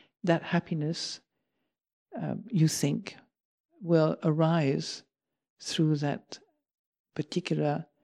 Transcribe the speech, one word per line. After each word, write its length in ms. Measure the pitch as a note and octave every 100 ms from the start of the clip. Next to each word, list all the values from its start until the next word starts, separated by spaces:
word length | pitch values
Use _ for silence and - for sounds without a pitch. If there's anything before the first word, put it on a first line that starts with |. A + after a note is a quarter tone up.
| _ _
that 180 | F3+ E3
happiness, 800 | - E3+ - E3 D3+ E3 - - _ _ _ _ _ _ _ _ _ D#4+
uh, 140 | D3+ A1+ -
you 160 | G3+ D#3
think, 500 | - C#3+ - - - _ _ _ _ _ E4+
will 360 | F3 E3 D#3 D#3+
arise 800 | E3+ D#3 D#3+ E3 C#3 C#3 - - - _ _ _ _ _
through 320 | - - D#3 D3+
that 440 | C#3+ - - - _ _ _ _ _ _ _
particular, 720 | - D3 F3 - D3+ D3+ D3+ E3 _